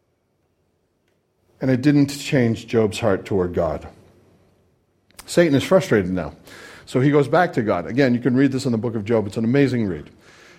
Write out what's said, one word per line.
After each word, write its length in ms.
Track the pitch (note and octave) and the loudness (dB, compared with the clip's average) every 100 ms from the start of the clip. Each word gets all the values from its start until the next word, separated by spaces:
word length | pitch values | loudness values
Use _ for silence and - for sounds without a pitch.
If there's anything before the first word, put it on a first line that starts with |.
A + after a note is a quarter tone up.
| _ _ _ _ _ _ _ _ _ _ _ _ _ _ _ _ | _ _ _ _ _ _ _ _ _ _ _ _ _ _ _ _
And 100 | C3+ | 0
it 100 | B2+ | 2
didn't 280 | C#3+ C#3+ C#3 | 2 2 0
change 580 | - - C#3+ A#2 G#2 - | -2 -2 0 0 -2 -2
Job's 340 | A2+ G#2+ - | 0 0 0
heart 240 | A2+ F#2 | -2 -2
toward 300 | - G2 F2+ | -2 -2 -2
God. 340 | F2 E2 D2+ - - _ _ _ _ _ _ _ _ _ _ _ - | -2 -4 -6 -12 -20 _ _ _ _ _ _ _ _ _ _ _ -20
Satan 300 | - E3+ E3+ | -2 2 4
is 100 | C#3 | 2
frustrated 460 | - F#3 - A2+ F#2 | 2 2 2 0 0
now. 240 | F#2 D2+ - - - - - | -4 -6 -12 -20 -20 -20 -20
So 160 | - C3 | -6 0
he 100 | C#3+ | 2
goes 180 | D3 B2+ | 2 2
back 260 | D#3+ F3 | 2 0
to 80 | D3 | -2
God. 240 | G#2+ F2+ D#2+ | -2 -2 -2
Again, 280 | A#2+ C3+ | 0 2
you 60 | A#2+ | 2
can 160 | C3+ B2 | 0 2
read 160 | C#3 | 2
this 120 | C3 C3+ | 0 -2
in 60 | |
the 60 | A#2+ | -2
book 160 | A#2+ | -2
of 100 | A2 | -6
Job. 220 | G2+ A2+ G#2 | -2 -2 -2
It's 100 | A#2 | -4
an 80 | |
amazing 420 | A2+ C#3 C3+ A#2+ G#2 | 0 2 2 0 -4
read. 220 | D#2 - - _ - - | -6 -12 -20 _ -20 -20